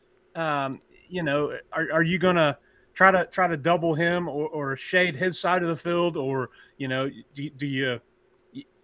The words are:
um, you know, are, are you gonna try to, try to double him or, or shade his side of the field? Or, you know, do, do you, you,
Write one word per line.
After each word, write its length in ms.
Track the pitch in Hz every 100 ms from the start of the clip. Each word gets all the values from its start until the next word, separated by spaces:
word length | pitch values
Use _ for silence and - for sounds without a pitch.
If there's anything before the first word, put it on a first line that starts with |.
| _ _ _ 165
um, 460 | 160 143 135 131 _ - -
you 160 | 180
know, 340 | 156 143 147 127 -
are, 220 | 160 160
are 100 | 160
you 160 | 165 180
gonna 380 | 180 175 151 - _ _ _
try 160 | - 190
to, 160 | 190 165
try 200 | - 180
to 80 | 156
double 380 | 156 175 165
him 340 | 151 170 175 170
or, 220 | 143 156
or 260 | 151 139 131
shade 400 | - 185 180 143
his 240 | 185 -
side 240 | 175 180
of 60 | 170
the 80 | 165
field? 400 | 170 175 175 160
Or, 320 | 135 135 123 _ - -
you 120 | 135
know, 200 | 131 139 110 -
do, 160 | 143 151
do 160 | 135 143
you, 340 | 135 135 120 _ _ _ _ _
you, 120 | - - _